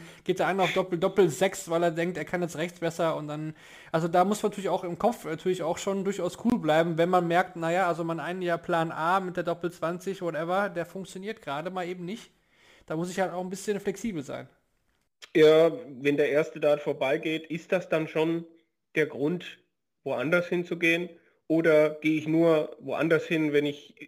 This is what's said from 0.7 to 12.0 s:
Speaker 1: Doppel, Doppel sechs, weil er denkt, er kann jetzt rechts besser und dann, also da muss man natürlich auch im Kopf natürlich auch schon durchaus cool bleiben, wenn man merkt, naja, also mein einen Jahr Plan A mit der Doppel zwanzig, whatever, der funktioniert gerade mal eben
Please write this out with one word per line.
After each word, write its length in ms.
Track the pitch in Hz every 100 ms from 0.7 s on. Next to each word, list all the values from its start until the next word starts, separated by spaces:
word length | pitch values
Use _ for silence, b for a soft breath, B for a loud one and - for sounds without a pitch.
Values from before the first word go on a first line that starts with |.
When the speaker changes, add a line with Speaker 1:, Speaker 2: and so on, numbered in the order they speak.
Speaker 1:
Doppel, 260 | 190 185 175
Doppel 300 | 185 190 175
sechs, 400 | 135 190 - 165
weil 100 | 165
er 100 | 170
denkt, 260 | 165 170 156
er 80 | 156
kann 180 | 180
jetzt 140 | 170 147
rechts 220 | 175 -
besser 340 | 170 170 165 147
und 120 | 147
dann, 280 | 151 156 - B B B
also 160 | 165 170
da 160 | 180 190
muss 180 | 208
man 80 | 214
natürlich 180 | - 185
auch 140 | 180
im 160 | 175 165
Kopf 260 | 226 233 151
natürlich 380 | 160 185 180
auch 160 | 156 170
schon 240 | 202 196
durchaus 340 | 190 196 175 - 233
cool 140 | 226
bleiben, 400 | 156 156 170 160
wenn 100 | 170
man 180 | 180 170
merkt, 280 | 175 180 170
naja, 320 | 165 175 180
also 160 | 165
mein 160 | 165 165
einen 240 | 151 185
Jahr 160 | 175 170
Plan 320 | 170 170 165
A 280 | - 165 190
mit 160 | 180 175
der 60 |
Doppel 280 | 170 170 175
zwanzig, 500 | - 160 175 190 190
whatever, 480 | 170 147 165 190 202
der 160 | 170 160
funktioniert 560 | 190 180 190 202 214
gerade 300 | - 147 180
mal 160 | 185 175
eben 180 | 180